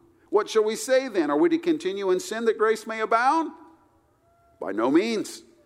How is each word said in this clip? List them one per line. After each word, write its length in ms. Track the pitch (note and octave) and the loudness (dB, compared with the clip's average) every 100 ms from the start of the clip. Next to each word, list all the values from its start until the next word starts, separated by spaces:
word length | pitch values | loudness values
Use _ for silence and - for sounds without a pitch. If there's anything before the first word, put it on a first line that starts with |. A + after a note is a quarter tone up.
| _ _ _ | _ _ _
"What 200 | G3+ G#3 | -2 0
shall 140 | A3 | 0
we 120 | G#3+ A3 | 0 -2
say 320 | - C4 C4 | 0 0 2
then? 220 | G3+ D3 | -2 0
Are 80 | D3 | 2
we 120 | E3+ | 4
to 80 | D#3+ | 2
continue 500 | F3 D#3 F#3 G3 G3 | 0 -2 -2 -4 0
in 100 | F3+ | -2
sin 260 | - A3 A#3 | -2 -4 -2
that 120 | A3 | 2
grace 300 | G#3+ A3 A3+ | 0 0 -4
may 120 | A3 | -6
abound?" 520 | A3 A3+ B3+ E4 D#4 - - _ _ _ _ _ _ _ _ - | 0 2 2 0 -2 -8 -20 _ _ _ _ _ _ _ _ -12
By 140 | D#2+ | -8
no 180 | G2+ B2 | -2 2
means. 520 | D#3 A3 G#3+ - - - _ | 2 2 -2 -6 -12 -20 _